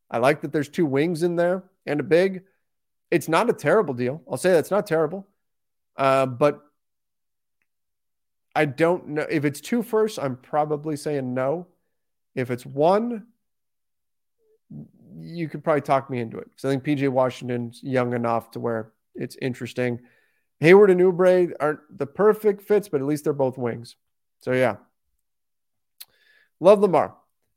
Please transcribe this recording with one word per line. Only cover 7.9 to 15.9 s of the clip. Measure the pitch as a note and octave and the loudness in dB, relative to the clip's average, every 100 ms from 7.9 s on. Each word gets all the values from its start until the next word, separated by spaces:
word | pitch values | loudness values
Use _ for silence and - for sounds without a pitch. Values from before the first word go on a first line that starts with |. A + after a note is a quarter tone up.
| _ _ _ _ _ _ C#3+ | _ _ _ _ _ _ -2
I | D3+ | -2
don't | B2 E3 F3+ - | 0 0 0 -4
know. | D3+ C#3+ | -6 -2
If | D#3+ | -2
it's | C#3+ C3+ | -2 -4
two | - A#3+ | -4 -4
firsts, | G#3 A3 G#3+ G#3+ | 0 0 0 -2
I'm | C3+ B2 | -6 -8
probably | - D3+ D3+ D3 D#3 C#3+ | -4 -2 -2 -4 -4 -6
saying | D#3 C#3+ B2+ | -4 -4 -4
no. | B2+ C3 E3 F3 _ _ _ _ _ _ B2+ | -2 -2 -4 -8 _ _ _ _ _ _ -8
If | B2+ | -6
it's | B2 C3+ | -6 -8
one, | C3+ D#3+ G3+ A#3+ A3+ - _ _ _ _ _ _ _ _ _ _ _ A4 A4 _ D3 D3+ _ - D#3+ | 0 2 2 0 -8 -12 _ _ _ _ _ _ _ _ _ _ _ _ _ _ -20 -20 _ -20 -20
you | E3 E3+ D#3 | -14 -8 -8
could | D3+ | -6
probably | E3 D3+ | 0 0
talk | C#3+ | 2